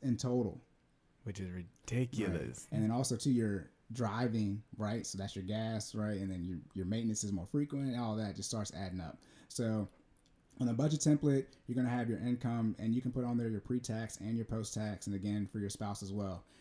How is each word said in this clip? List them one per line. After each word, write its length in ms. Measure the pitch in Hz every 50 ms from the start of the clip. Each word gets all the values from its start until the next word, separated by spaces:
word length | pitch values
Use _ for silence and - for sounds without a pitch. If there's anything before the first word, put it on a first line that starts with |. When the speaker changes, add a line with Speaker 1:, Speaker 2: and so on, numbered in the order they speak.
| -
Speaker 1:
in 160 | 135 120 113
total. 420 | - 123 123 123 120 101 - - - _ _ _ _ _ _ _ _ _ _ _ -
Speaker 2:
Which 160 | 113 95 101
is 80 | 95 90
ridiculous. 1160 | 90 92 87 85 - - - - 120 123 127 120 - - 107 92 85 80 65 57 62 - - -
Speaker 1:
Right. 60 | - 110
And 40 | 107
then 80 | 107
also, 260 | 113 123 131 - 127
too, 140 | 110 - 143
your 400 | 127 120 113 107 101 95 80 - - _ _ - 117
driving, 680 | 120 123 107 101 117 123 120 110 117 107 98 101 107 - - -
right? 300 | - 107 104 110 117 -
So 100 | - -
that's 180 | 98 95 101 -
your 100 | 98 95
gas, 500 | 92 104 110 110 113 113 107 104 - -
right? 240 | 107 107 107 107 98
And 120 | 98 95
then 140 | 92 87 85
your, 140 | 92 90 80 - - -
your 100 | 92 92
maintenance 400 | 90 107 113 117 113 107 104 -
is 80 | 104 101
more 140 | 90 85
frequent, 400 | - - 147 147 147 143 139 139 131
and 100 | 123 120
all 180 | 120 113 107
that 200 | 107 110 101 90
just 120 | 90 98 -
starts 220 | - 110 104 101 -
adding 260 | - 98 92 90 92
up. 180 | 85 80 - - - - - - - -
So 400 | - - 120 113 110 107 104 - - - - _ _ _ _ _ _ _ _ _ - -
on 60 | 131
the 60 | 120 117
budget 260 | 117 143 151 151 147
template, 460 | - 160 151 147 151 147 139 135 131 - - - - -
you're 80 | 123
gonna 120 | 127 127 123
have 200 | 120 123 120 117
your 100 | 113 -
income, 560 | 113 123 123 120 - 120 117 117 113 110 104 -
and 120 | - 110 113
you 60 | 123
can 120 | 120 123 127
put 120 | 127 123
on 120 | 120 120 120
there 100 | 117 113
your 120 | 110 101
pre-tax 560 | - - 127 123 123 - 113 110 113 110 - -
and 180 | 92 110 113
your 80 | 117 113
post-tax, 640 | - 113 110 107 - - 107 107 107 101 - -
and 80 | 101 101
again, 340 | 98 95 104 104 104 101 98 -
for 60 | 110
your 100 | 101 101
spouse 320 | - - 110 101 101 - 101
as 100 | 95 98
well. 320 | 104 101 95 90 87 - - - -